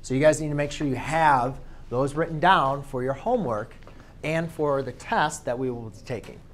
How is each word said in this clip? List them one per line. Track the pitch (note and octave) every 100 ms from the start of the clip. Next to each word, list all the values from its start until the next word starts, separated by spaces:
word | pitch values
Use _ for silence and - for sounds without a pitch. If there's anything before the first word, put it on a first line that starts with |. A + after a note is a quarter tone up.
So | -
you | B2+
guys | D3+ D3+
need | D#3
to |
make | D3 D3
sure | - D3
you |
have | B2+ C3 D#3 D#3 C#3 B2 C3 - - -
those | A#2+ C#3
written | C#3+ E3 D#3+
down | F3 F#3 C3+ C#3
for | C3+ B2+
your | B2+
homework | C3+ G#3+ B3 C#3+ G#2+ A2+ - - - - -
and | D3 D#3+ E3
for | E3 D3 C#3
the | B2
test | B2 - A3+ D#3 D#3
that | - B2
we | C3
will | A#2+ A2+
be | G2+ -
taking. | A#2 - - -